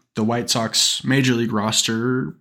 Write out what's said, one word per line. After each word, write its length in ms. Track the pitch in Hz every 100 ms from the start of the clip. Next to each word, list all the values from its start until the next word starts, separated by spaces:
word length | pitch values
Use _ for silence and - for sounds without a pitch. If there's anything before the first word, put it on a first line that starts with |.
| _ -
the 80 |
White 260 | 110 120 120
Sox 540 | 123 110 - - -
major 300 | 127 135 131
league 180 | 117 117
roster 840 | 110 104 107 - 113 120 127 147 -